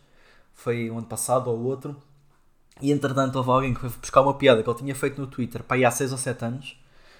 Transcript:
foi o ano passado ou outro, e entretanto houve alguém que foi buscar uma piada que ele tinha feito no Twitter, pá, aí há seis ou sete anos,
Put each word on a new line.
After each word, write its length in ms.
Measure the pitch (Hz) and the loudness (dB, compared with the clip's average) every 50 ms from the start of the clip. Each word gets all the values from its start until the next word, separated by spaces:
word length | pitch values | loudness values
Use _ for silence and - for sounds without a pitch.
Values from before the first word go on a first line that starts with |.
| _ _ _ - - _ - - _ _ _ | _ _ _ -20 -20 _ -20 -20 _ _ _
foi 360 | - - 123 120 117 117 113 | -10 -6 -4 -4 -2 -4 -4
o 60 | 113 117 | -6 -8
ano 80 | 113 - | -8 -8
passado 420 | 117 110 - - 123 131 127 123 | -8 -6 -2 0 0 0 0 0
ou 100 | 117 113 117 | -2 -2 -2
outro, 320 | 127 135 135 - 147 143 - - _ _ _ _ _ _ _ _ _ _ _ _ _ _ - | -4 -4 -4 -6 -10 -12 -12 -16 _ _ _ _ _ _ _ _ _ _ _ _ _ _ -4
e 100 | 135 139 | 0 0
entretanto 460 | 147 143 - 135 127 135 135 131 131 135 | 2 2 0 0 0 0 0 0 0 0
houve 120 | 123 127 | 2 2
alguém 240 | 127 131 135 131 120 | 2 2 2 0 -2
que 60 | - | -4
foi 100 | - 123 | -6 -8
buscar 320 | 113 - - - - 135 | -10 -10 -6 2 4 4
uma 140 | 135 139 139 | 6 4 4
piada 260 | 139 143 135 123 110 | 4 6 6 6 6
que 80 | 110 123 | 4 0
ele 80 | 113 - | -2 -4
tinha 160 | 143 139 135 | -4 -10 -8
feito 240 | 131 - 139 131 - | -4 -6 -6 -6 -6
no 60 | 139 | -10
Twitter, 380 | 131 - - 120 113 - 123 123 | -8 -6 -6 -6 -6 -6 -8 -6
pá, 120 | - 131 | -2 2
aí 100 | 127 127 | 4 4
há 40 | 120 | 4
seis 220 | 123 - 139 127 | 4 2 -2 -4
ou 60 | 135 127 | -4 -4
sete 260 | - 135 117 - 120 | -6 -6 -6 -6 -6
anos, 340 | 117 123 131 - - - _ _ _ _ - - - - - | -6 -6 -8 -10 -14 -18 _ _ _ _ -20 -20 -20 -20 -20